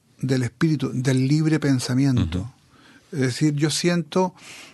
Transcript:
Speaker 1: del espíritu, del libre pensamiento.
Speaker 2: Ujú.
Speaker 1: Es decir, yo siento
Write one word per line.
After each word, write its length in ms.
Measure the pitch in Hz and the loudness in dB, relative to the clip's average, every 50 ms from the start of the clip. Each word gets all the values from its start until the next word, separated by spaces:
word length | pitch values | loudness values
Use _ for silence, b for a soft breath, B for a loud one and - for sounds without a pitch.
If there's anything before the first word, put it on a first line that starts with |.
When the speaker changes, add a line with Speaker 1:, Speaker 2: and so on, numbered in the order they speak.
| _ _ _ - | _ _ _ -6
Speaker 1:
del 240 | - 127 135 127 123 | -2 0 0 0 0
espíritu, 480 | 117 - - 165 160 156 123 127 127 - | -2 -2 0 0 0 2 0 -2 -2 -4
del 360 | 131 123 135 131 131 131 135 | -2 0 0 2 2 2 2
libre 320 | 151 156 156 156 156 151 | 2 2 2 2 2 2
pensamiento. 800 | 156 139 135 123 - - 127 127 139 139 127 120 117 80 82 90 | 2 2 0 0 0 0 0 2 2 2 2 2 0 -2 -2 -6
Speaker 2:
Ujú. 100 | 95 123 - _ _ b b b b b b b b _ 196 | -6 -8 -12 _ _ b b b b b b b b _ -4
Speaker 1:
Es 80 | 143 | -2
decir, 340 | 135 127 120 - 151 151 147 | -2 -2 0 0 0 0 2
yo 160 | 143 160 151 | 0 0 -2
siento 640 | 143 - - 175 175 175 156 - - 185 185 180 B B B B B B B B | -2 0 0 0 0 0 -2 -2 0 0 0 0 B B B B B B B B